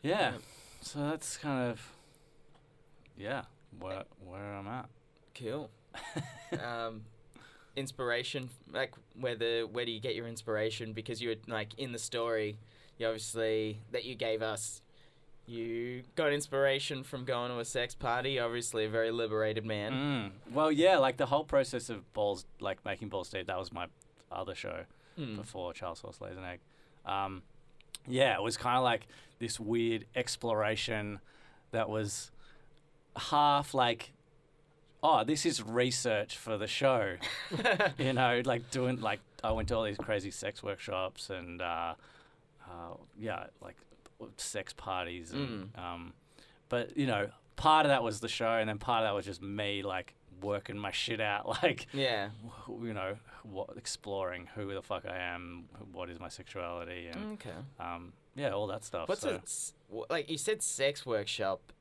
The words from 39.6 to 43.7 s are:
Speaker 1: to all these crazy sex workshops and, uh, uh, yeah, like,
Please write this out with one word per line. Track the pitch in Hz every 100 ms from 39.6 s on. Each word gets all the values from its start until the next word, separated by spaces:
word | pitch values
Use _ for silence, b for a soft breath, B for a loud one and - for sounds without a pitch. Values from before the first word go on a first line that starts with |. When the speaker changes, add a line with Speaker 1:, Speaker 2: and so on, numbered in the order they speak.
| 104
Speaker 1:
to | 113
all |
these | 110 101
crazy | - 104 95
sex | - 98 -
workshops | 104 98 - 92 92 - -
and, | 95 87 87
uh, | 87 82 85 80 B B B B _ - -
uh, | 87 85 87 - 101
yeah, | 110 92 - _
like, | -